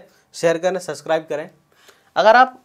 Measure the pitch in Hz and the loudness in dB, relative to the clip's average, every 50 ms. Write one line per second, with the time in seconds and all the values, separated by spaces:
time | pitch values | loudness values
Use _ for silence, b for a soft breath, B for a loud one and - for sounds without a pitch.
0 | - b b b b b - - - 165 165 165 170 180 185 185 175 - 151 139 | -10 b b b b b -10 -4 -2 -2 -2 -2 -2 -4 -6 -6 -8 -12 -14 -12
1 | - - 160 160 160 - 151 147 160 190 _ _ _ _ b b b b b b | -6 -4 -4 -4 -4 -6 -10 -10 -10 -14 _ _ _ _ b b b b b b
2 | b b b - 175 214 226 247 262 254 254 _ _ | b b b 0 4 4 6 6 4 2 0 _ _